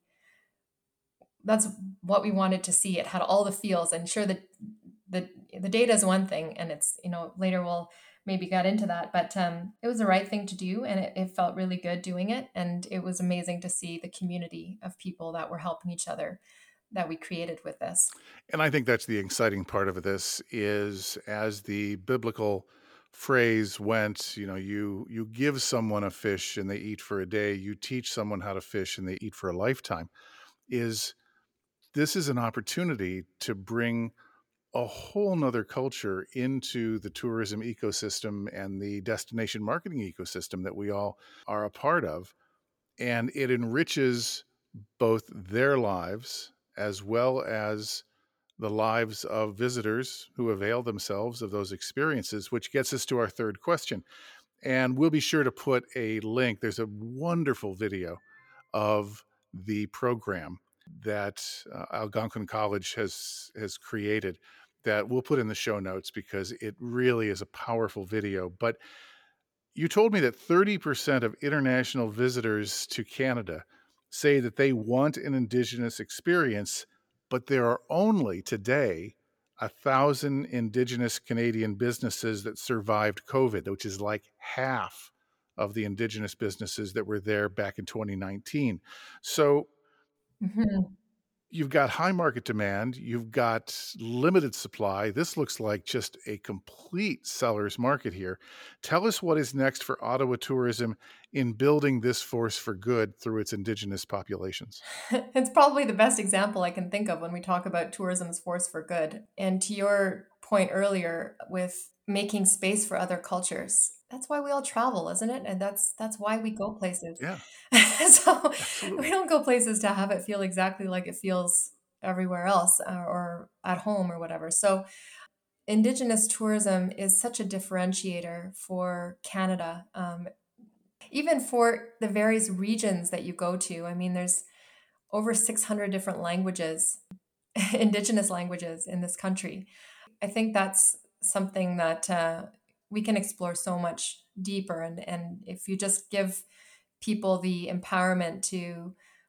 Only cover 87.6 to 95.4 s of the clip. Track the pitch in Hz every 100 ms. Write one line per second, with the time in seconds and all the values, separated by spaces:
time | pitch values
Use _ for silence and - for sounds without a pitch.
87.6 | 98 - 95 113 107 95 98 98 - 151
88.6 | 131 90 - - - - - - 147 143
89.6 | 147 _ _ _ _ _ _ _ 190 208
90.6 | 214 196 185 - _ _ _ _ _ 165
91.6 | 139 147 135 - 175 180 160 120 - 107
92.6 | 101 98 120 127 117 117 113 120 117 113
93.6 | - - - - 113 123 151 185 135 -
94.6 | - - 104 98 107 104 170 -